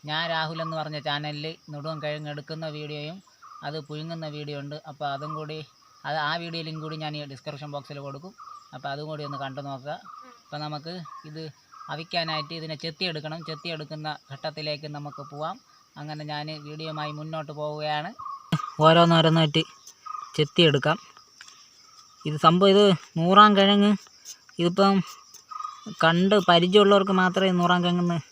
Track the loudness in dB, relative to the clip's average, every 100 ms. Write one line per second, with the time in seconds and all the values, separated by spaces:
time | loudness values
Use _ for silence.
0 | -4 -4 -2 -2 -4 -6 -6 -6 -8 -6
1 | -4 -4 -6 -8 -10 -12 -16 -12 -10 -8
2 | -8 -8 -10 -12 -12 -10 -10 -10 -12 -10
3 | -12 -14 _ _ -20 -14 -10 -10 -10 -12
4 | -10 -10 -10 -10 -10 -10 -12 -14 -16 -8
5 | -8 -6 -8 -10 -10 -12 -14 _ _ _
6 | -8 -4 -4 -4 -6 -8 -8 -10 -10 -8
7 | -8 -10 -12 -14 -14 -14 -12 -12 -12 -14
8 | -12 -14 -18 -18 -18 -20 _ -12 -10 -8
9 | -10 -10 -10 -8 -8 -10 -10 -12 -10 -12
10 | -14 -20 -20 -20 _ -12 -10 -10 -12 -14
11 | -14 -16 -16 -14 -14 _ _ -20 -12 -12
12 | -6 -4 -4 -6 -6 -10 -10 -10 -10 -6
13 | -6 -6 -8 -10 -10 -10 -10 -10 -10 -10
14 | -10 -10 _ -10 -10 -8 -8 -8 -8 -10
15 | -12 -14 -14 -8 -8 -10 _ _ _ -16
16 | -12 -10 -8 -8 -8 -12 -12 -10 -8 -8
17 | -8 -8 -10 -10 -10 -8 -8 -6 -4 -4
18 | -6 -10 -12 -12 -4 -4 -4 4 6 8
19 | 6 6 6 4 2 0 -4 -14 -20 _
20 | -14 -14 -8 -2 0 4 4 4 0 -2
21 | -8 -20 _ _ -20 -20 _ _ _ -20
22 | _ _ -6 4 6 8 8 8 6 4
23 | -2 0 6 10 10 10 6 6 6 4
24 | -4 -20 -20 -20 -14 -2 0 4 4 4
25 | 0 -12 -20 -20 _ -12 -12 -14 -18 2
26 | 4 4 4 4 6 4 6 6 8 6
27 | 4 2 2 2 2 2 2 2 2 0
28 | 0 -2 -6